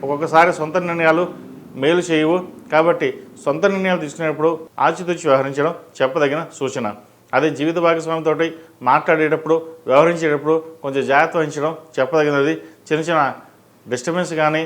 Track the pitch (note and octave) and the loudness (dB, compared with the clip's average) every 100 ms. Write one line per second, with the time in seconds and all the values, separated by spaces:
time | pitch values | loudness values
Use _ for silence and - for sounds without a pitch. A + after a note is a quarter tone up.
0 | C#3 C#3+ D#3 D#3 F3 D3 D#3 F3+ F3 E3+ | -4 -4 2 4 4 2 -2 -2 -2 0
1 | E3 D#3+ F3 - - - - - C#3 F3 | 2 2 0 -6 -18 -20 -18 -2 0 0
2 | E3 D#3+ D#3 F3+ F3+ - - D#3 D#3+ E3 | 2 0 2 0 -2 -16 -2 2 2 2
3 | C#3 - - - - C#3+ G3 G3 F#3+ F3+ | -2 -4 -14 -8 -4 0 0 0 0 -2
4 | D#3 C#3+ D#3+ C#3+ D#3 D#3+ - - C#3 E3+ | -4 -6 -6 0 -2 -2 -10 0 0 0
5 | F3 E3+ D#3+ C3+ C3+ C#3 D3 E3+ - - | -4 -4 2 2 2 -2 -2 -2 -14 -2
6 | C3 D3 C#3+ D3 D#3 - C3+ C3 A2+ G#2 | -2 2 0 0 -6 -6 -6 -4 -6 -8
7 | - _ _ B2+ D#3 C3+ D3+ E3+ E3+ E3+ | -18 _ _ 0 0 0 -2 0 0 0
8 | D#3+ D#3+ D#3 D#3 E3 D#3+ - _ B2+ C#3+ | -2 -4 -2 0 -2 -4 -20 _ 0 2
9 | E3+ D#3 D#3 D3+ D#3 D#3+ D#3+ - - C3 | 2 2 2 0 0 -2 -2 -14 2 4
10 | D#3+ E3+ D#3+ D3 D3 D#3+ D#3+ - C#3 C3+ | 4 2 0 0 0 -2 -2 -12 -6 -4
11 | - C#3 E3 E3+ D#3 D3 D3 D#3+ - - | 2 2 2 0 -2 -2 -4 -6 -10 -4
12 | B2+ D#3+ D3+ C#3+ C#3+ D#3+ - - - D#3 | 0 2 2 2 0 -2 -8 -20 -6 -4
13 | D#3+ E3 C#3 A2+ - _ _ _ - A#2+ | 0 0 0 -4 -18 _ _ _ -8 -6
14 | - E3+ E3 D#3+ D3+ D#3 | -4 -4 -4 0 0 0